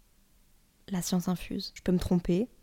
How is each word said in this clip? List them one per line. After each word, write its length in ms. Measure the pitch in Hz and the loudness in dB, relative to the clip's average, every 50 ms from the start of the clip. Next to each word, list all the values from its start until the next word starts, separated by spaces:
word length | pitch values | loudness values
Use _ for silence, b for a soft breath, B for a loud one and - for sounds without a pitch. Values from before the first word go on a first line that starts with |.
| _ _ _ _ _ _ _ _ _ _ - _ _ _ _ _ _ - | _ _ _ _ _ _ _ _ _ _ -20 _ _ _ _ _ _ -6
la 140 | 196 180 170 | -6 -4 -2
science 260 | - 196 180 175 - | 0 0 0 0 0
infuse. 440 | 180 170 - - - 202 185 - - | -2 -4 -4 -6 -8 -8 -8 -10 -12
Je 80 | - - | -6 0
peux 100 | - 180 | 0 2
me 60 | 180 | 2
tromper, 500 | - - 185 180 - - 175 180 233 - - - | 2 2 2 2 4 2 2 2 0 -2 -6 -14